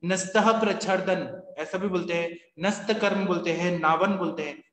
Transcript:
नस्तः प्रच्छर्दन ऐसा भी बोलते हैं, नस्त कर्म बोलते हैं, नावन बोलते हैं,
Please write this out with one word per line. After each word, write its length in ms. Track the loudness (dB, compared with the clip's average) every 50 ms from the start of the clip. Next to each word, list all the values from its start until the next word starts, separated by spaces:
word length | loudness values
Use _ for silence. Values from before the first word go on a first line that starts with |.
| -2
नस्तः 560 | -2 -2 -2 -2 0 2 4 4 6 4 4
प्रच्छर्दन 800 | 2 0 0 0 0 0 0 0 2 0 0 -2 -2 -6 -10 -12 -14 -14 -10 -10
ऐसा 200 | -8 -6 -6 -4
भी 100 | -2 -2
बोलते 260 | -2 -2 -2 -2 -2
हैं, 220 | -2 -2 -4 -6 -10 -18 _ _ -4
नस्त 340 | -2 -2 -2 -2 0 -2 0
कर्म 340 | 2 2 2 2 2 0
बोलते 260 | 0 0 0 0 -2 -2
हैं, 260 | 0 0 0 0 2
नावन 380 | 2 2 4 4 4 2 2
बोलते 260 | 0 0 -4 -4 -4 -6
हैं, 220 | -8 -8 -12 -18 _